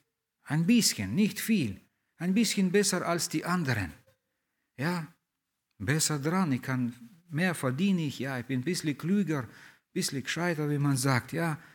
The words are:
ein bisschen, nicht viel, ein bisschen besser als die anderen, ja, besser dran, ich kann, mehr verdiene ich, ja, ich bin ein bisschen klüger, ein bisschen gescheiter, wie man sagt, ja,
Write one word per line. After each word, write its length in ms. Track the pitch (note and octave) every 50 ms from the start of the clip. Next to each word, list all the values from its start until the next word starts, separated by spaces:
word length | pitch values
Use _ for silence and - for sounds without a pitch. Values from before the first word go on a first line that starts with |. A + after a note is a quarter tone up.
| _ _ _ _ _ _ _ _ _
ein 220 | - C#3 D#3+ E3+
bisschen, 480 | F3 A#3+ A#3+ - - - - G2+ F#2 A2
nicht 260 | F3 G#3+ G3 - -
viel, 400 | - - A3+ G3 C#3 G#2 F#2 - - _ _ _ _ _ _
ein 180 | - D#3+ F3+ F#3+
bisschen 360 | A#3 A3+ G3 - G#3 F#3+ F3+
besser 360 | E3+ G#3 G3+ G3+ F#3+ F3 -
als 220 | E3 E3+ E3+ - -
die 160 | - D#3 -
anderen, 480 | E3+ F3 F3+ D#3+ C3 A#2 G#2 F#2 D#2 - - _ _ _ _ _ _ _ _ _ _ _ _ _ _ _ -
ja, 340 | C3+ E3 F3+ E3+ D#3 - - _ _ _ _ _ _ _ _ _ _ _ _ -
besser 400 | G2 F#2+ C#3+ D#3+ - - D3+ C#3+
dran, 340 | C3+ D#3 F3 F#3+ F#3+ D3+ C3
ich 100 | A#2+ -
kann, 320 | C3+ C3 B2+ B2 A#2 A#2+ - - - - - _ -
mehr 260 | D3+ D3 F3+ F#3 D#3+
verdiene 480 | - - C3 B2+ C#3 F#3+ G3+ F#3+ E3+ D#3
ich, 180 | C#3 A#2 -
ja, 180 | A#2+ C#3 C3+ B2
ich 80 | A2+
bin 140 | - C3+ B2+
ein 40 | B2+
bisschen 320 | E3 F3+ F3 - D#3 C#3
klüger, 460 | - - D#3+ G3 G#3 F#3+ D3+ D#3 C#3 A#2+
ein 500 | G2+ - - - - - _ _ _ -
bisschen 300 | F#3 F3+ - C#3+ C3+ A#2
gescheiter, 480 | - - D#3+ F3 F3 E3+ D3+ D3+ D3
wie 80 | D3 C#3+
man 180 | C#3+ C#3+ C#3
sagt, 360 | B2+ B2 C#3 C3+ A#2+ - - -
ja, 280 | E3 E3+ E3 D3 - - - -